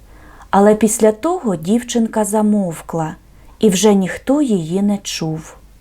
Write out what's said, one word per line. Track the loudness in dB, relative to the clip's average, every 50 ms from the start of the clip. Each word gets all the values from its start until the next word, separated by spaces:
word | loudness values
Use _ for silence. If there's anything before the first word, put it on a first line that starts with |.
| -20 -20 -20 -20 -20 -20 -20 -18 -8 0
Але | 2 4 6 6 4
після | 4 2 0 0 2 2 2
того | 2 0 -2 -4 -4 -2 -4 -4 -4
дівчинка | -4 -2 -2 -2 -2 -2 -2 -2 -2 -2 -2 -2 -2 -2
замовкла, | 0 0 0 2 2 2 0 -2 -4 -6 -10 -12 -8 -6 -6 -6 -6 -8 -12 _ _ -20 -20 -20 -16 -6 2
і | 2 2
вже | 2 4 4 4 4
ніхто | 4 2 -2 -6 -8 -2 0 0 0
її | 2 0 0 -2 -2 -2 -2 -2
не | 0 0 -2 -4
чув. | -6 -10 -8 -6 -6 -6 -6 -8 -10 -16 -20 -20 -20 -20 -20 -20